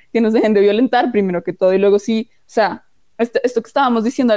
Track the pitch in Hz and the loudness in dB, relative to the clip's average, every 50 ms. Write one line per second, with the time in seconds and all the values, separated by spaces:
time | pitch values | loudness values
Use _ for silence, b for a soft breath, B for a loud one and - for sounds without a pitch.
0 | B _ - 226 233 220 220 254 233 214 214 202 196 202 202 226 262 226 - 247 | B _ -2 -2 0 0 2 2 2 2 2 2 2 2 2 2 0 0 0 0
1 | 254 254 233 208 196 190 175 175 - 175 170 - 190 185 190 196 196 202 202 202 | 0 0 0 -2 -2 -2 -4 -6 -6 -8 -4 -2 0 0 2 2 2 2 2 2
2 | - 233 220 220 220 - _ _ _ _ - 233 208 180 226 - - _ _ _ | 0 -2 -4 -4 -4 -8 _ _ _ _ -4 -2 -2 -2 -4 -8 -14 _ _ _
3 | _ _ _ - 240 240 - - - 247 - 233 - - - 277 277 247 233 226 | _ _ _ -6 -4 -4 -2 -2 -4 -2 -4 -6 -6 -4 -2 -2 0 0 0 0
4 | 208 247 - - 254 233 214 | -2 -2 -2 -2 0 0 0